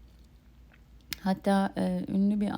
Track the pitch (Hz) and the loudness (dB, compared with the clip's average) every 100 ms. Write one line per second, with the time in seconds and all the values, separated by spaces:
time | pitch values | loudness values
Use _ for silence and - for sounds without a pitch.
0 | - - - - - - - - - - | -20 -20 -20 -20 -20 -20 -20 -20 -20 -20
1 | - - 190 190 202 196 196 196 185 180 | -16 -6 -2 0 2 2 2 0 -2 -2
2 | - 196 202 208 202 | -2 0 2 2 -2